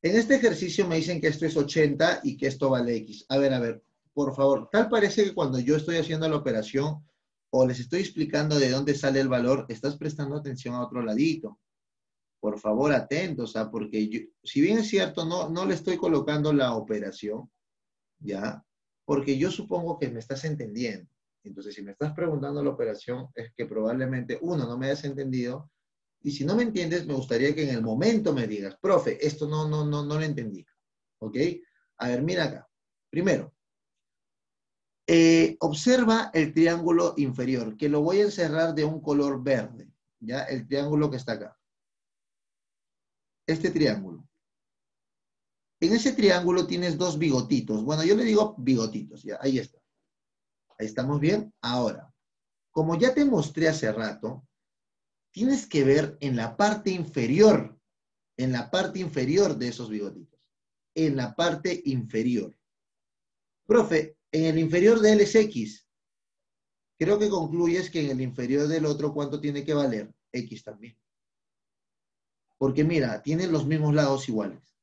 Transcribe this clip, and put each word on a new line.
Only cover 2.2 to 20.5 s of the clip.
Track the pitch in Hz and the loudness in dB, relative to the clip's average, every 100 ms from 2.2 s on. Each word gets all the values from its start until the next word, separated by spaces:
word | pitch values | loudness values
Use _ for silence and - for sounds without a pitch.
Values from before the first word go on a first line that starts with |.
y | 143 113 | -4 -2
que | 135 | -4
esto | 131 139 | 0 0
vale | 127 120 113 | 0 0 -2
X. | 107 104 - | -6 -18 -2
A | 139 | 0
ver, | 139 | 2
a | 127 | 0
ver, | 117 113 _ _ _ | -4 -6 _ _ _
por | 143 143 139 | -4 -4 2
favor, | 139 135 - | 2 2 0
tal | 214 220 | 0 2
parece | 226 202 220 202 | 2 2 2 0
que | |
cuando | 175 143 127 | 0 -2 -2
yo | 123 156 | 0 0
estoy | 151 165 | 0 -2
haciendo | 156 156 160 | -2 -2 -2
la | 147 | -2
operación | 139 110 104 135 147 151 - _ _ _ _ | -2 -4 -2 -2 -2 -6 -14 _ _ _ _
o | 131 127 | 2 2
les | 127 | 0
estoy | 120 175 | -4 -2
explicando | 190 - 147 147 151 147 | -2 -4 -2 0 2 2
de | 131 | 4
dónde | 131 143 139 | 2 0 0
sale | 139 135 | 2 2
el | 135 | 2
valor, | 123 123 135 - | 2 2 2 0
estás | 110 139 147 | -6 -6 -4
prestando | 156 147 139 147 | -8 -6 -6 -6
atención | 139 135 135 123 | -8 -10 -8 -8
a | |
otro | 120 127 | -6 -6
ladito. | 113 110 156 156 - - _ _ _ _ _ _ _ _ | -2 0 0 0 -8 -14 _ _ _ _ _ _ _ _
Por | 107 104 | -6 -4
favor, | 107 110 147 | -2 0 2
atentos, | 131 - 151 185 131 110 110 | 0 0 -4 -4 -6 -6 -6
¿ah? | 107 | -6
Porque | 113 107 107 107 | -6 -4 -4 -2
yo, | 110 - _ | -4 -10 _
si | - 139 | -6 0
bien | 170 220 | 2 2
es | 214 | 2
cierto, | 196 180 160 165 | 0 0 -2 -4
no, | 180 156 | -4 -4
no | 170 190 | -4 -2
le | 165 | -2
estoy | - 175 | -2 -2
colocando | 170 156 - 147 147 | 2 0 2 0 2
la | 147 127 113 | 2 2 -2
operación, | 107 107 101 - 104 110 - _ _ _ _ _ _ _ | -4 -6 -6 -8 -8 -8 -12 _ _ _ _ _ _ _
¿ya? | 104 98 104 - _ _ _ _ - | -8 -6 -6 -8 _ _ _ _ -2
Porque | 139 139 135 | 0 0 0
yo | 180 | 0
supongo | - - 180 170 160 | -4 -4 -4 -4 -4
que | 131 | -6
me | 117 | -6
estás | - 135 | -8 -8
entendiendo. | 160 | -6